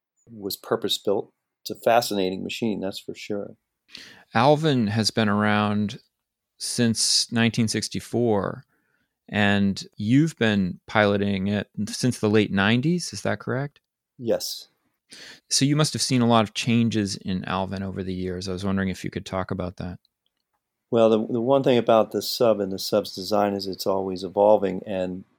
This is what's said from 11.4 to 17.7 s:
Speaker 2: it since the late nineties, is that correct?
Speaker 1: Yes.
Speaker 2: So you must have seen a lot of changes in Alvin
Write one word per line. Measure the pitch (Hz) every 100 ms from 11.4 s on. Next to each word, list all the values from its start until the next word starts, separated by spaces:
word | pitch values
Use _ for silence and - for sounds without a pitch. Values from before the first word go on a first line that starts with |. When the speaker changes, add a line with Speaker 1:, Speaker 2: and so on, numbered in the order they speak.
| 98
Speaker 2:
it | 104 - - 101
since | - 127 -
the | 107
late | 110 104
nineties, | 95 101 120 151 180 -
is | 101
that | 104 107
correct? | - 123 143 _ _ _ _ -
Speaker 1:
Yes. | 117 92 - - - _ _ _ _ - - - -
Speaker 2:
So | -
you | 139
must | 151 151
have | 113
seen | - 127
a | 117
lot | 117
of | 104
changes | - - 117 117 110 98 104
in | - 92
Alvin | - 92 95